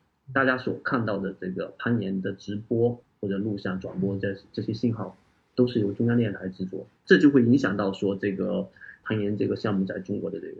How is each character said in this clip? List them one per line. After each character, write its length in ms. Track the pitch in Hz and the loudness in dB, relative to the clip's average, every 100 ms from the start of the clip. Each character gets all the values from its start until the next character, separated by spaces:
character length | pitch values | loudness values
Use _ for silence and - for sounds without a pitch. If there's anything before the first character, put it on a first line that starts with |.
| _ _ - | _ _ -4
大 120 | 131 131 | 0 2
家 120 | 127 | 0
所 220 | - - | -2 -4
看 220 | - 131 110 | -2 -2 0
到 120 | 98 | -2
的 160 | 95 - | -4 -6
这 100 | 92 | -6
个 240 | 90 85 - | -6 -8 -6
攀 240 | 113 120 | 0 0
岩 200 | 95 95 | 0 -2
的 120 | 95 | -4
直 220 | 98 - 104 | -6 -8 -8
播 460 | 113 117 120 120 _ _ | -2 2 2 0 _ _
或 80 | 101 | -4
者 100 | 98 | -2
录 200 | 107 101 | -2 -4
像 220 | - 95 | -4 -6
转 200 | 92 92 | -6 -2
播 180 | 98 98 | -2 0
这， 180 | 101 98 - | -4 -6 -8
这 100 | - | -6
些 120 | 107 | -4
信 200 | 113 120 | -2 -2
号 240 | 110 92 - _ _ _ - | -2 -6 -12 _ _ _ 2
都 120 | 120 | 2
是 120 | - | 2
由 120 | 98 | 0
中 160 | 98 120 | 0 2
央 100 | 120 | 2
电 140 | 110 | 0
视 60 | 92 | -4
台 100 | 95 | -8
制 160 | - 92 | -8 -8
作， 220 | - - _ - | -8 -14 _ 4
这 120 | 175 | 8
就 120 | 143 | 8
会 140 | 139 | 8
影 140 | 117 135 | 6 4
响 180 | 95 101 | 4 0
到 160 | 101 | -2
说 240 | 95 98 98 | -2 -2 -2
这 160 | 104 | -2
个 380 | 95 98 95 98 - - - | -2 -2 -2 -4 -12 -20 -14
攀 160 | - 107 | -4 -2
岩 180 | 101 104 | 0 0
这 100 | 107 | 0
个 80 | 104 | 0
项 200 | 113 98 | 0 0
目 100 | 95 | 0
在 140 | - | -4
中 200 | - 101 | -4 -4
国 120 | 92 | -4
的 80 | - | -6
这 80 | |
个 80 | - | -10